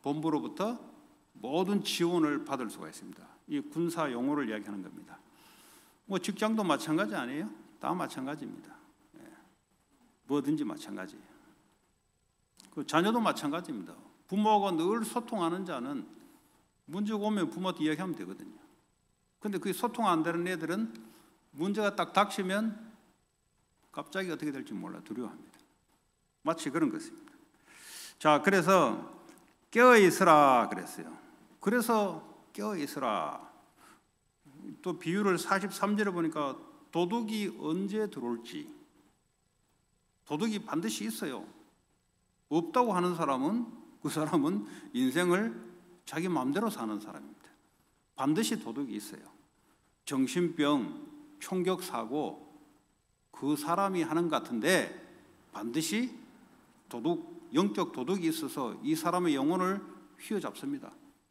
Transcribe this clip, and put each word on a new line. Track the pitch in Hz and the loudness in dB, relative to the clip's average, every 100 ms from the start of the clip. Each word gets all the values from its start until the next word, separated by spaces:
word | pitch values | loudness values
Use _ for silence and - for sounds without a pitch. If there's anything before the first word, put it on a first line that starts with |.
본부로부터 | 139 147 156 151 - - 202 240 - - - _ _ | -2 -2 0 0 -2 -4 -4 -4 -12 -20 -20 _ _
모든 | - 117 156 185 202 | -12 -4 0 2 0
지원을 | 202 - 170 175 151 147 - | 0 0 2 4 2 2 -2
받을 | 135 117 | -4 -4
수가 | 101 82 | -8 -14
있습니다. | - 92 - 95 - - | -14 -16 -18 -20 -20 -6
이 | 147 | -6
군사 | - 160 170 170 151 | -4 -2 -2 0 -2
용어를 | 120 131 151 123 | -2 0 0 -2
이야기하는 | 107 104 101 | -4 -6 -10
겁니다. | 92 92 - - _ _ - - - - - _ - | -10 -16 -20 -20 _ _ -20 -20 -20 -20 -20 _ -4
뭐 | 190 | -4
직장도 | 180 196 214 220 | -2 -2 0 2
마찬가지 | 190 139 - 156 214 196 | 2 0 0 0 0 -2
아니에요? | 123 139 208 - - - | -6 -6 -8 -12 -20 -8
다 | - | -4
마찬가지입니다. | 139 135 - 131 151 143 - - - - _ _ - | -4 -4 -6 -8 -8 -10 -14 -18 -20 -20 _ _ -20
예. | - - - _ _ _ _ _ _ _ _ | -20 -20 -20 _ _ _ _ _ _ _ _
뭐든지 | 143 135 156 127 | 0 2 0 -2
마찬가지예요. | - - 101 92 104 - - - _ _ _ _ _ _ _ _ _ _ _ - | -6 -10 -10 -10 -14 -20 -20 -20 _ _ _ _ _ _ _ _ _ _ _ -14
그 | - 143 | -10 0
자녀도 | 151 190 233 | 2 4 2
마찬가지입니다. | 202 143 151 156 180 110 90 - - _ _ | 2 0 -2 -4 -6 -10 -10 -16 -20 _ _
부모하고 | 190 214 214 196 | 0 4 4 4
늘 | 170 170 226 220 | 2 2 2 0
소통하는 | 247 233 220 165 180 185 | -4 -4 -2 -2 -2 -4
자는 | 143 123 139 - - - - _ _ _ _ - | -6 -6 -8 -10 -18 -20 -20 _ _ _ _ -12
문제가 | 165 208 214 | -4 -2 0
오면 | 208 214 165 | 0 2 0
부모한테 | 160 190 175 151 | 0 -4 0 0
이야기하면 | 156 185 123 | 0 -2 -4
되거든요. | 90 98 - - - _ _ _ _ _ _ _ | -8 -10 -14 -18 -20 _ _ _ _ _ _ _
근데 | 214 196 | -6 -4
그게 | 208 | -4
소통 | 180 240 233 214 | -2 -2 0 2
안 | 165 | 4
되는 | 160 165 175 | 2 0 -2
애들은 | 180 160 185 226 - - - - _ _ | -2 -2 -2 -2 -6 -20 -20 -20 _ _
문제가 | 139 180 202 208 196 | -4 -2 2 2 2
딱 | 165 | 2
닥치면 | 190 202 - 185 196 220 202 - - _ _ _ _ _ _ _ _ _ | 4 4 2 -2 0 -2 -6 -16 -20 _ _ _ _ _ _ _ _ _
갑자기 | - 143 190 190 | -14 -8 -6 -4
어떻게 | 151 151 | -4 -4
될지 | 135 - | -6 -8
몰라 | 101 90 87 | -8 -8 -12
두려워합니다. | - 110 117 - - - _ _ _ _ _ _ _ _ | -10 -8 -8 -12 -20 -20 _ _ _ _ _ _ _ _
마치 | 156 165 151 | -2 -2 0
그런 | 147 151 | 2 2
것입니다. | - - - - - - _ _ - - - - - | 2 -8 -16 -20 -20 -20 _ _ -20 -18 -16 -18 0
자, | 156 147 | 6 6
그래서 | - 196 165 190 139 95 - - - - _ _ _ | 6 4 6 6 6 2 -8 -16 -20 -20 _ _ _
"깨어 | 220 254 233 | 6 10 10
있으라." | 185 - 180 151 143 127 107 | 10 8 10 10 10 8 4
그랬어요. | 92 90 - 82 - - - - - | -2 -8 -12 -14 -14 -20 -20 -20 -4
그래서 | - 240 233 226 202 160 - - - | 0 0 2 2 2 -2 -12 -20 -18
깨어 | - 208 196 | -8 -6 -4
있으라. | 139 - 131 101 78 - - - _ _ - - _ _ _ _ 147 139 - - | -4 -4 -2 0 -2 -6 -14 -20 _ _ -20 -20 _ _ _ _ -20 -18 -16 -10
또 | 185 170 | -6 -6
비유를 | 165 185 202 175 | -2 2 2 2
사십삼 | - 196 196 - 202 208 | 2 0 0 -2 0 2
절에 | 202 | 0
보니까 | 175 160 156 143 127 - - - | 0 -2 -2 -4 -6 -14 -20 -6
도둑이 | 165 175 233 214 214 202 - | -2 0 0 -2 -2 -4 -4
언제 | 147 170 196 214 214 | -4 -2 -2 -2 -4
들어올지, | 185 120 117 - 151 - - - _ _ _ _ _ _ _ _ _ _ _ _ _ - | -4 -6 -6 -8 -14 -14 -18 -20 _ _ _ _ _ _ _ _ _ _ _ _ _ -8
도둑이 | 151 226 208 | -2 0 -2
반드시 | - 151 208 - 214 | -4 -4 -2 -4 -6
있어요. | 220 165 120 - - - _ _ _ _ _ _ _ _ | -6 -6 -8 -12 -20 -20 _ _ _ _ _ _ _ _
없다고 | 156 170 254 247 | 0 2 2 4
하는 | 185 180 165 | 2 2 0
사람은, | 156 131 139 226 233 - - - | 0 2 2 0 -4 -10 -20 -8
그 | 147 | -4
사람은 | 156 151 156 143 202 - - - | -2 0 2 2 0 -4 -14 -8
인생을 | 123 131 135 180 180 226 226 - - - - - | 0 0 2 2 2 0 -4 -14 -20 -20 -20 -10
자기 | 156 185 | -4 0
마음대로 | 160 127 151 220 | 0 0 0 -2
사는 | - 110 107 | -4 -6 -6
사람입니다. | - - - - - _ _ _ _ _ _ - | -8 -14 -16 -20 -20 _ _ _ _ _ _ -4
반드시 | 135 156 226 - | 0 2 2 -2
도둑이 | 113 117 139 104 | -4 -6 -6 -6
있어요. | - 76 - - _ _ _ _ _ _ - | -8 -16 -18 -20 _ _ _ _ _ _ -6
정신병, | 135 131 175 175 - 143 147 104 - - - - - | -2 0 2 0 2 2 4 0 -8 -14 -20 -20 -16
총격 | - 185 180 185 | -4 -2 0 -2
사고, | - 120 113 143 120 76 - - - _ _ _ _ _ _ | -4 -6 -4 -2 -4 -6 -16 -20 -20 _ _ _ _ _ _
그 | - 135 147 | -6 -2 -2
사람이 | 160 175 196 185 | 0 2 2 2
하는 | 156 160 175 | 0 2 2
것 | 143 | 0
같은데 | - 117 135 185 107 - - - - - _ | -2 0 4 4 2 -6 -18 -20 -20 -20 _
반드시 | - 110 139 156 214 247 - - - - - - _ _ | -10 -4 -2 0 0 -2 -6 -20 -20 -20 -20 -20 _ _
도둑, | 120 131 170 - - - | -4 0 0 -4 -14 -2
영적 | 131 202 202 170 | 2 2 2 -2
도둑이 | - 127 196 165 | -4 -2 0 0
있어서 | 156 143 147 123 - | -2 -4 -4 -6 -4
이 | 127 156 | -2 0
사람의 | 160 180 175 | 2 2 2
영혼을 | 139 143 185 185 202 - - - - | 2 2 2 0 -2 -6 -18 -20 -20
휘어잡습니다. | - 208 147 - 135 143 - - - _ _ | -4 -4 -4 -8 -8 -8 -10 -20 -20 _ _